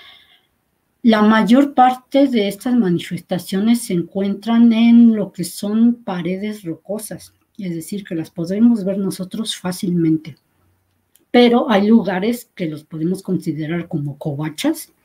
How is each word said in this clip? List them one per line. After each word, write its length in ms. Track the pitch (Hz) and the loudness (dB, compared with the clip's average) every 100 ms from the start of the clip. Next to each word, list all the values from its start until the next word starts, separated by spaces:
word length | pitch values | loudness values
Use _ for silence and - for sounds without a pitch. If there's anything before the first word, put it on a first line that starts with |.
| - - _ _ _ _ _ _ _ _ | -20 -20 _ _ _ _ _ _ _ _
La 200 | 240 214 | 2 4
mayor 520 | 208 220 185 247 277 | 4 4 4 4 4
parte 520 | - 254 247 _ 269 277 | 2 2 2 _ 0 2
de 220 | 240 202 | 2 -2
estas 260 | 196 254 | -6 -2
manifestaciones 1080 | 247 190 170 - 175 - 180 - 190 220 233 | 0 2 -2 -4 -12 -6 -8 -4 -2 0 0
se 100 | - | 0
encuentran 800 | 180 170 196 202 202 226 233 233 | -4 -4 -4 -4 -4 0 4 4
en 420 | 220 233 233 233 | 6 6 8 6
lo 160 | 214 185 | 4 -2
que 140 | - | -6
son 520 | 175 - 202 220 233 240 | -10 -6 -4 2 2 0
paredes 680 | - 180 170 190 208 208 | -6 -6 -6 -6 -8 -10
rocosas, 680 | 175 156 - 214 - 175 - _ _ - | -10 -12 -10 -10 -10 -16 -18 _ _ -12
es 160 | 185 | -8
decir, 280 | 165 160 202 | -8 -8 -10
que 120 | 202 | -8
las 160 | 160 160 | -8 -8
podemos 520 | - 165 202 240 226 | -8 -6 2 2 2
ver 140 | 185 196 | -2 -4
nosotros 600 | 190 180 185 202 220 - | -4 -6 -10 -8 -10 -8
fácilmente. 800 | 185 185 185 175 160 156 156 - _ _ _ _ _ _ _ _ _ | -8 -6 -4 0 0 0 -4 -20 _ _ _ _ _ _ _ _ _
Pero 400 | 247 240 240 294 | 4 4 4 2
hay 160 | 202 208 | 2 4
lugares 640 | 226 185 185 208 240 - - | 4 2 -2 -4 -6 -10 -10
que 100 | 170 | -8
los 160 | 151 | -8
podemos 400 | - 160 165 185 | -12 -6 -4 -4
considerar 640 | - 175 170 147 151 175 170 | -4 -6 -4 -6 -6 -6 -6
como 320 | 160 143 143 | -6 -8 -8
covachas, 760 | 160 139 156 156 294 311 - _ | -8 -6 -8 -6 -4 -6 -10 _